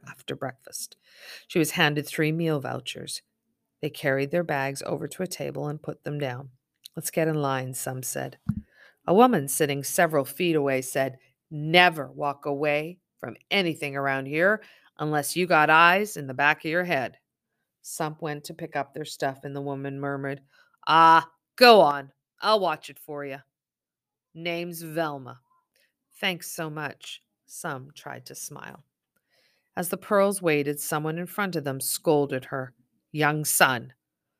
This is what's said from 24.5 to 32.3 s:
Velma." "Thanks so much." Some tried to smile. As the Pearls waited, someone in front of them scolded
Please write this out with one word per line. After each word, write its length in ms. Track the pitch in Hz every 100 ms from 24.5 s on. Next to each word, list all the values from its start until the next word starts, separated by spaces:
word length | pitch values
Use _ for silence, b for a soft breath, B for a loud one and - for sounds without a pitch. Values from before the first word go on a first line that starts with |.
| 170 175 165
Velma." 580 | 165 156 160 143 127 123 _ _ _ _ _ _ _ -
"Thanks 300 | 202 170 -
so 180 | - 160
much." 520 | 151 147 - - - _ _ _
Some 440 | - 175 135 135
tried 340 | - 151 127 127
to 80 |
smile. 500 | - - 143 - - _ _ _ _ _ _ _ _ _ -
As 120 | 175
the 80 | 185
Pearls 460 | - 208 196 196
waited, 380 | 175 147 143 147
someone 380 | - 156 156 165
in 80 | 180
front 300 | - 202 170
of 80 |
them 160 | 139 135
scolded 680 | - - - 151 143